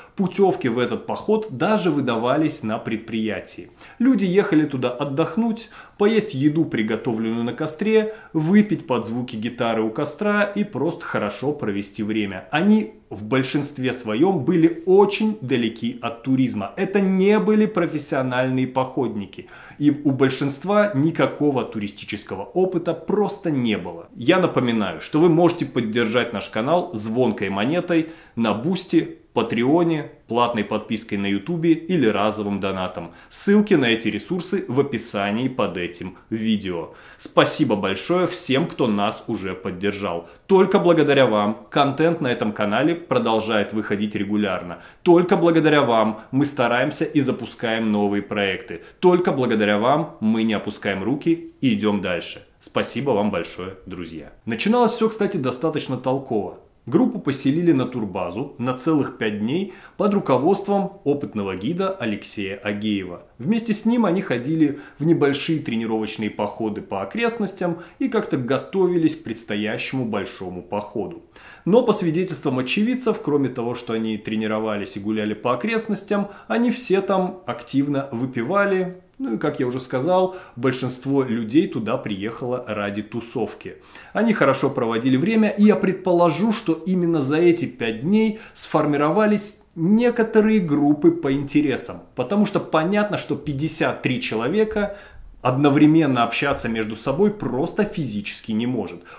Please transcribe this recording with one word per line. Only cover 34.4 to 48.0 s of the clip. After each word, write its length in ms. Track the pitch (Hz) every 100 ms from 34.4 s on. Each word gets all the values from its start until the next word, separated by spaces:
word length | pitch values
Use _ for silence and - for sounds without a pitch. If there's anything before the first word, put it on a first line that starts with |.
| 170 196 -
в 140 | 127
описании 680 | 139 113 - 104 101 110 127
под 280 | - 101 87
этим 400 | 85 - 92 - _
видео. 640 | 110 110 104 95 87 78 - - -
Спасибо 580 | - 170 - - 135 101
большое 500 | 95 95 - - -
всем, 380 | - - 131 -
кто 200 | - 127
нас 380 | 104 104 107 -
уже 260 | 104 95
поддержал. 720 | 92 98 90 98 98 98 85 - - -
Только 320 | 190 196 196
благодаря 480 | 170 165 143 139 123
вам 400 | 104 104 110 -
контент 520 | 151 135 139 160 165
на 60 | 135
этом 240 | 120 110
канале 420 | 101 104 110 151
продолжает 800 | 170 - 127 113 110 107 107 101
выходить 400 | 107 104 101 107
регулярно. 640 | 104 101 104 101 90 87 82 - -
Только 340 | - 170 175 185
благодаря 460 | 170 160 156 147
вам 400 | 127 113 110 107 -
мы 160 | 131 143
стараемся 580 | - 120 120 135 -
и 160 | 156 147
запускаем 720 | 127 107 113 - 117 113 113
новые 300 | 104